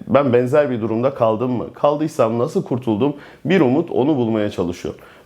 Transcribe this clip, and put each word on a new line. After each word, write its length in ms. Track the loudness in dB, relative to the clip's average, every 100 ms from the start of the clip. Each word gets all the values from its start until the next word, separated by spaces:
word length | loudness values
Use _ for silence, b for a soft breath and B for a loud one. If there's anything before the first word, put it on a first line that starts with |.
| 0
ben 260 | 2 4
benzer 360 | 2 2 2 2
bir 120 | -2
durumda 320 | -4 -2 -2
kaldım 380 | 0 0 0 -2
mı? 220 | -4 -6
Kaldıysam 680 | -2 0 0 -2 0 0 0
nasıl 240 | -2 -2
kurtuldum? 520 | -4 -4 -2 0 0 -2 B B 0
Bir 160 | 2
umut 300 | 4 2 0
onu 240 | 0 2 2
bulmaya 340 | 0 0 -2
çalışıyor. 460 | -2 -4 -4 -8 -10 B B